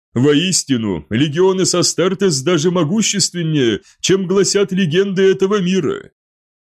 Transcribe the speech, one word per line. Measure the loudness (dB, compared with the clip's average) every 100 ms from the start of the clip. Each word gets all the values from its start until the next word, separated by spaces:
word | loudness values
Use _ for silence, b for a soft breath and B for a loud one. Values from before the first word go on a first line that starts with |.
| _
Воистину, | 0 2 4 2 -2 -2 -2 -2 -4 -4
легионы | -2 0 2 2 2
Астартес | 0 0 -2 0 -2 0 0 0
даже | 0 0 0
могущественнее, | 0 0 0 -2 -2 -4 -4 -2 0 0 0 b b
чем | 0 0 0
гласят | 0 0 0 0
легенды | 0 0 0 -2 0
этого | 2 2 0 0
мира». | 0 -2 -2 -6 -10 _ _ _ _ _ _